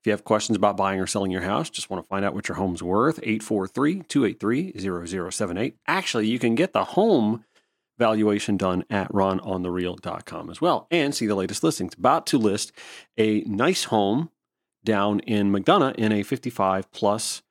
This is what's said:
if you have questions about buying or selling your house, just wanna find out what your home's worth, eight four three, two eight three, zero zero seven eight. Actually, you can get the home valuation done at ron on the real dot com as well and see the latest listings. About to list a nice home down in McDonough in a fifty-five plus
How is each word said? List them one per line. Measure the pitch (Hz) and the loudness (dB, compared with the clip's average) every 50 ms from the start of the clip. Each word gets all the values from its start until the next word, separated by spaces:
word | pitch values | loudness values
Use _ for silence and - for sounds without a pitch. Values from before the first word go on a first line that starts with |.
if | _ | _
you | - | 0
have | 104 101 - | 0 0 2
questions | - 110 107 107 - 113 | 0 2 2 2 0 0
about | 98 98 104 101 | 2 2 2 2
buying | 95 98 98 98 95 | 2 0 0 0 0
or | 95 | -2
selling | 90 - 104 98 95 | -2 -2 -2 -2 -2
your | 92 92 | -2 -4
house, | 87 92 104 127 165 - | -2 -2 -2 -2 -2 -4
just | _ - - - | _ -10 -10 -8
wanna | 104 90 82 | -8 -8 -8
find | _ 98 98 98 | _ -4 -2 -2
out | 101 - | -2 -4
what | 107 - | -4 -8
your | - 90 | -8 -4
home's | 80 98 95 87 85 87 | -2 -2 -2 -2 -4 -4
worth, | 87 92 101 117 151 156 - - | -2 0 2 2 2 0 -2 -2
eight | 113 110 110 - | -4 -4 -4 -2
four | - 117 104 95 | -2 -2 -2 -2
three, | 95 _ - 135 147 180 196 170 | -4 _ 0 0 0 0 -2 -6
two | _ - 147 131 | _ 0 2 2
eight | 104 156 - | 2 0 0
three, | - 104 117 135 180 190 - 101 | -2 0 0 0 -2 -6 -8 -6
zero | 95 98 90 85 85 | -6 -4 -4 -4 -6
zero | 82 92 95 87 85 | -6 -6 -6 -6 -6
seven | - - 110 92 87 | -4 -4 -4 -4 -2
eight. | 92 113 139 - _ _ | -2 -4 -4 -6 _ _
Actually, | - 156 190 180 - - 120 107 | -2 -2 -2 -2 -2 -2 0 0
you | 110 117 123 | 0 0 2
can | 123 120 113 | 2 0 2
get | 113 170 185 _ | 2 0 0 _
the | 107 95 | 0 0
home | - - - 202 233 214 123 110 107 113 120 - _ _ _ _ _ _ _ _ _ _ | 0 2 2 4 4 4 4 4 2 0 -2 -6 _ _ _ _ _ _ _ _ _ _
valuation | _ 117 110 110 107 107 104 104 101 - - 104 95 | _ 2 2 4 4 4 4 2 2 0 0 -2 0
done | 98 92 90 90 - _ | 2 0 0 0 -2 _
at | 110 101 95 - - | -2 -2 -2 -2 0
ron | 101 95 98 95 98 | 2 2 2 2 -2
on | - - 95 92 90 | -4 -4 -6 -4 -4
the | 90 | -4
real | 87 92 90 90 90 | -4 -2 -4 -4 -6
dot | 90 - 90 85 87 87 | -6 -8 -8 -10 -8 -10
com | - - 80 82 - | -12 -12 -12 -12 -12
as | 92 - | -6 -2
well | 151 175 156 113 - _ | 0 2 2 0 -2 _
and | 165 170 147 143 139 | 0 0 2 0 0
see | - 120 | -2 0
the | 107 104 | 0 0
latest | 98 92 92 98 - - | 0 0 -2 -4 0 0
listings. | 165 151 - 104 82 - | 0 0 0 -6 -8 -8
About | - 87 123 143 165 - | 0 2 2 2 4 0
to | - - | 0 0
list | 139 110 107 98 104 - - _ - - - - - - _ _ | 2 4 2 2 0 -4 -8 _ -20 -20 -20 -20 -20 -20 _ _
a | - 110 107 107 107 - | 0 2 2 2 0 0
nice | - 104 98 120 160 190 - - | -2 0 2 2 2 2 0 -2
home | - - 110 101 98 104 131 160 165 _ _ _ _ _ _ _ _ _ _ _ | 0 2 2 2 4 2 0 -2 -4 _ _ _ _ _ _ _ _ _ _ _
down | - 110 101 101 104 104 101 | 0 0 2 2 2 0 0
in | - - 113 104 101 101 | -2 0 0 0 2 2
McDonough | 101 101 95 - 175 208 139 131 - | 0 0 4 4 4 4 4 2 0
in | - 110 110 107 | 0 0 2 2
a | 104 98 | 2 0
fifty-five | - - 123 - 127 120 - 101 95 95 95 95 _ _ | -2 -4 -4 -4 -8 -2 0 0 2 2 0 -2 _ _
plus | - - 104 104 110 - - - - _ _ | 0 2 2 2 2 -2 -6 -8 -8 _ _